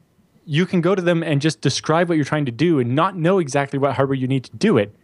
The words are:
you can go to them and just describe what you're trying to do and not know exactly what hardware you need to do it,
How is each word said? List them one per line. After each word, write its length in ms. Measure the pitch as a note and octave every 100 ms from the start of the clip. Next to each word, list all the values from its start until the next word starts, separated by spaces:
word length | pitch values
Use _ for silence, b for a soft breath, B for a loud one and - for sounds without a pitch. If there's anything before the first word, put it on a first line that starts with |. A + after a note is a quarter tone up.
| _ _ _ _ -
you 200 | C#3+ F#3
can 160 | F#3
go 120 | E3
to 80 | G3
them 220 | F3 E3
and 180 | E3 C#3+
just 200 | D3+ -
describe 460 | C#3+ - - D#3+ F3
what 60 | D#3+
you're 100 | C#3
trying 200 | D3+ C#3
to 60 |
do 280 | A#2 E3+ D3+
and 160 | A#2+ C3+
not 200 | F#3 F#3
know 240 | D#3+ G3
exactly 400 | C#3+ C#3 C#3 C#3
what 140 | C#3 B2+
hardware 200 | C3+ C#3
you 120 | B2+
need 160 | C3+
to 120 | - A2
do 200 | G#3+ C#3+
it, 160 | G2+ -